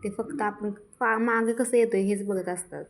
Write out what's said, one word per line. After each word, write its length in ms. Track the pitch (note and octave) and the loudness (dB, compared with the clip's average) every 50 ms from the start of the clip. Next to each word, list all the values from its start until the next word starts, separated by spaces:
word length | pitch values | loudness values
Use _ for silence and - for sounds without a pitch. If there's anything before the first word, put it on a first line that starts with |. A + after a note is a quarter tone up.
| - | -6
ते 60 | G#3 | -8
फक्त 320 | G3+ - A3 - - C#4+ G#3+ | -6 -6 -8 -6 -4 -4 -4
आपण 280 | G3+ G3+ - G#3 G#3 | -4 -4 -4 -6 -8
पा-, 480 | G3+ - - - - _ B3 A3+ A3+ A3 | -8 -8 -14 -20 -8 _ 0 0 2 2
मागे 340 | A3+ A#3+ A3+ A3+ A3+ A3+ A#3 | 2 2 2 2 2 2 2
कसं 240 | A#3 B3+ A#3+ - | 0 0 2 4
येतोय 240 | A#3+ A#3 A3+ A3+ G3 | 4 4 4 4 2
हेच 260 | G3 G3 G3+ G3 G3 | 2 2 0 0 -2
बघत 220 | G3+ G3+ F#3+ F3+ F3+ | -2 -2 -2 -2 -2
असतात 360 | F3+ F3+ - - - D3 D3 - | -4 -6 -6 -10 -10 -12 -12 -12